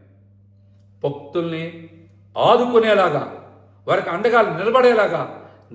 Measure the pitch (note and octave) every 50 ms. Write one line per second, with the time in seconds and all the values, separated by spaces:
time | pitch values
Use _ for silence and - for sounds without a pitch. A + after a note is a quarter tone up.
0 | _ _ _ _ _ _ _ _ _ _ _ _ _ _ _ _ _ _ _ _
1 | - C#3 C#3 - - - - F3 E3 E3+ D#3+ E3 E3 E3+ - - - - - -
2 | - _ _ _ _ _ _ G#2+ C3+ F3+ A#3 B3 B3 B3 A#3 A3+ A3 A3 G#3 G3
3 | F#3 E3+ D3 C3+ A#2+ - - - - - - - - _ _ _ _ C3 E3 F#3+
4 | - F#3 E3+ F3+ G#3+ A#3+ A3+ A#3 G#3 F3 D#3+ D#3+ G3 A3+ A#3+ C4 B3 B3 A#3 A3
5 | G3+ F3+ E3+ D3+ B2+ - - - - - - _ _ _